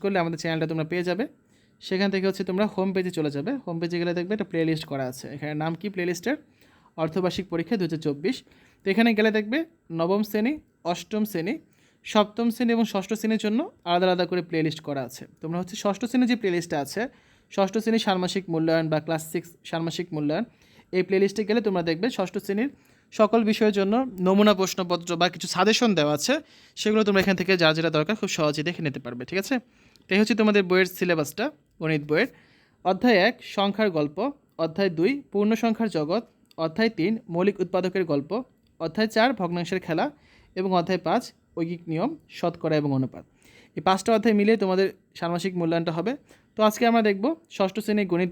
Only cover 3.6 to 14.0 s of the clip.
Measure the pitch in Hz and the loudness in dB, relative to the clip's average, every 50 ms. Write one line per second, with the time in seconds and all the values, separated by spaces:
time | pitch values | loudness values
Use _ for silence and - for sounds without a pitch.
3.6 | - 180 170 165 175 165 175 170 175 175 170 175 170 185 214 214 190 - - 165 | -6 -8 -6 -6 -4 -4 -2 -2 -2 -2 -2 -2 -4 -4 -4 -4 -4 -4 -2 0
4.6 | 160 160 160 156 - - 139 135 131 127 127 - - - 143 143 151 151 151 151 | 0 0 0 -2 -4 -6 -6 -6 -6 -6 -8 -10 -14 -14 -12 -8 -8 -6 -4 -4
5.6 | 156 165 165 165 - 208 190 185 175 180 175 175 - 220 294 - - _ _ _ | -4 -4 -4 -6 -8 -8 -4 -4 -2 -2 -2 -2 -4 -4 -4 -4 -8 _ _ _
6.6 | _ _ _ _ _ _ _ 165 160 156 - 190 185 175 - - 185 - 170 165 | _ _ _ _ _ _ _ -4 -4 -2 0 0 0 0 0 -2 -4 -4 -4 -4
7.6 | 165 - 240 190 175 160 165 151 - 151 139 143 156 214 254 - - _ _ _ | -2 -2 -2 0 0 -2 -2 -2 -2 -4 -2 -2 -2 -2 -2 -4 -8 _ _ _
8.6 | _ _ _ _ - 196 190 220 233 233 220 214 214 220 214 214 208 214 254 320 | _ _ _ _ -2 0 2 4 4 4 4 4 4 4 2 2 0 -2 -2 -2
9.6 | 330 - _ _ _ - 165 165 165 175 196 208 214 214 - 214 214 254 311 302 | -4 -4 _ _ _ -8 -4 -2 0 2 2 0 0 0 -2 -2 0 -2 -2 -4
10.6 | - _ _ _ - 170 175 - - - 214 214 214 214 - 165 160 202 302 320 | -8 _ _ _ -4 -4 -4 -4 -6 -6 -4 -4 -2 -2 -4 -4 -4 -4 -4 -6
11.6 | - _ _ _ _ _ _ _ - - - 214 208 208 - - 233 233 220 - | -8 _ _ _ _ _ _ _ -6 0 2 2 2 2 0 -2 -2 -2 0 0
12.6 | 247 233 233 226 226 - - 196 185 - 226 214 - 220 220 214 - 208 214 254 | 0 0 2 2 0 0 -2 -4 -4 -4 -4 -2 -2 0 0 0 0 0 0 -2
13.6 | 339 - - _ - 175 175 180 | -2 -4 -10 _ -2 0 2 4